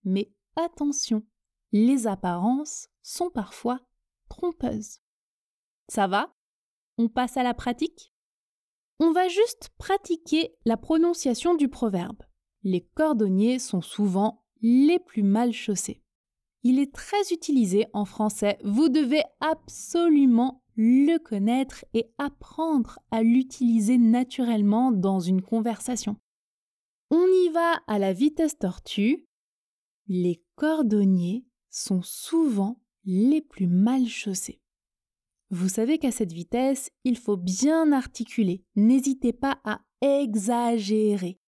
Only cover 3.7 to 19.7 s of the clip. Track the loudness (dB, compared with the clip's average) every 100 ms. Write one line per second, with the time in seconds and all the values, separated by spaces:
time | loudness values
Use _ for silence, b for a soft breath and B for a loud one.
3.7 | -6 _ _ _ _ _ -8 -6 -4 -6
4.7 | -6 -10 -20 _ _ _ _ _ _ _
5.7 | _ _ -4 0 0 -4 _ _ _ _
6.7 | _ _ -4 -2 -2 -4 -2 -2 -2 -6
7.7 | -4 -6 _ -20 _ _ _ _ _ _
8.7 | _ _ _ 2 2 0 2 0 -2 -18
9.7 | _ -4 -4 -2 -8 -2 -2 -2 _ -4
10.7 | -4 0 2 2 0 -2 -2 0 0 0
11.7 | -2 -4 -2 -6 -12 -20 _ _ _ -2
12.7 | -2 -4 -2 0 2 0 2 2 0 -2
13.7 | -6 -6 -2 -2 0 -2 -4 _ _ 2
14.7 | 4 4 2 -2 -2 0 2 0 -2 -4
15.7 | -6 -6 -12 _ _ _ _ _ _ 0
16.7 | 2 0 -6 -4 -2 -2 -4 0 2 2
17.7 | 2 0 -4 -6 -2 -4 0 -2 -2 -2
18.7 | 2 2 2 2 0 -2 _ -4 -4 -8